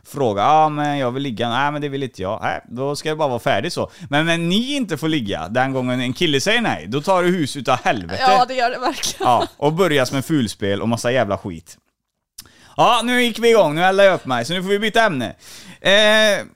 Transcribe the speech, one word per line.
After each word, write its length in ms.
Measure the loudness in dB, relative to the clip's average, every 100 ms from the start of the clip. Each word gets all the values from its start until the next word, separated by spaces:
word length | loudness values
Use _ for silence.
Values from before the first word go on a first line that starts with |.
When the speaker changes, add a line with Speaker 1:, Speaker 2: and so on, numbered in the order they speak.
| -14
Speaker 1:
fråga, 320 | -4 -2 2
"Ja, 280 | 4 4 4
men 280 | 0 -4 -2
jag 140 | -4
vill 120 | -4
ligga." 260 | -6 -4 -4
"Nej, 220 | -2 -2
men 100 | -2
det 80 | -6
vill 140 | -6
inte 180 | -8 -6
jag." 200 | -6 -4
"Nej, 200 | -4 -6 -10
då 260 | -8 -6 -4
ska 140 | -4
det 60 | -2
bara 120 | -2
vara 120 | -2
färdigt 340 | 0 0 -2
så." 180 | -4 -8 -8 -4
Men 160 | 0 2
när 120 | 0
ni 380 | 0 0 0 -2
inte 220 | -4 -4
får 100 | -2
ligga, 400 | -2 -2 -4 -4
den 240 | -2 0
gången 260 | 0 -2 -2
en 120 | -4
kille 280 | -2 0 0
säger 200 | 0 0
nej, 240 | 0 -4 -6
då 140 | -6
tar 220 | 0 0
det 60 | 2
hus 280 | 0 -2 -4
utav 200 | -2 0
helvete. 380 | 0 -2 -4 -2 2
Speaker 2:
Ja, 180 | 4 2
det 60 |
gör 160 | 0 -2
det 80 | -2
verkligen. 520 | -4 -4 -8 -2 2
Speaker 1:
Ja, 160 | 2 0 -2
och 160 | -2
börjar 400 | 2 2 2 0
med 120 | -2 -2
fulspel 560 | 0 -2 -2 -4 -2
och 80 | -2
massa 220 | -2 0
jävla 260 | 0 0 -2
skit. 400 | -6 -12 -14 -20 _ _ _ _ _ -20 -20 _ -10 0
Ja, 240 | 2 2
nu 200 | 2 0
gick 160 | 0 2
vi 100 | 4
igång. 260 | 6 4 4
Nu 80 |
eldar 200 | 2 6
jag 100 | 6 4
upp 100 | 0
mig. 200 | -4 -2
Så 80 |
nu 80 | -4
får 60 | -2
vi 100 | -2
byta 240 | 0 2
ämne. 320 | 2 0 -6 -10 -20 -20 -20 -6
Eh, 640 | 2 4 4 4 4 0 -4